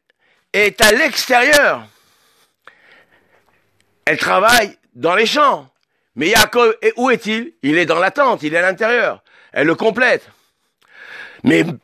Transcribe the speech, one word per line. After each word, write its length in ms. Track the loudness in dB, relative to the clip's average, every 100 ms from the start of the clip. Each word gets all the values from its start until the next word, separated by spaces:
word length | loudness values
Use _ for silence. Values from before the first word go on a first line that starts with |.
| _ _ _ _ _
est 260 | -2 -2 2
à 100 | 2
l'extérieur. 960 | 2 0 -2 -2 0 4 4 2 0 -8 _ _ _ _ _ _ _ -20 _ _ _ _ _ _ _ _ _ _ _ _ _ -4
Elle 120 | -4
travaille 600 | 0 0 2 2 0 -8 _ -6
dans 200 | -2 0
les 100 | 0
champs. 440 | 0 0 0 -6 _ _ _ _ -6
Mais 140 | -2
Yaakov, 460 | 0 0 2 0 0
et 120 | -4 -2
où 140 | 0
est-il ? 420 | 0 -2 -6 -8 -8
Il 160 | -2 -2
est 80 | 0
dans 140 | 0
la 100 | -2
tente, 320 | 0 0 0
il 120 | -2
est 40 | -2
à 40 |
l'intérieur. 600 | -2 -2 -2 -2 -2 -6 _ _ _
Elle 160 | -2 0
le 80 | 0
complète. 520 | -2 0 0 0 -4 _ _ _ _ _ _ -20 -20 -20 -20 -6
Mais 200 | 0 2 0 -6